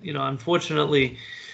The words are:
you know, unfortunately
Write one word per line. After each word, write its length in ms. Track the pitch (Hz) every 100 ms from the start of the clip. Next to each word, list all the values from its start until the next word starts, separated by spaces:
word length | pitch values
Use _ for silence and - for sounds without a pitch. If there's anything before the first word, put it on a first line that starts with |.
you 120 | 175
know, 100 | 143
unfortunately 960 | 135 135 - 175 175 151 147 147 127 120 - - -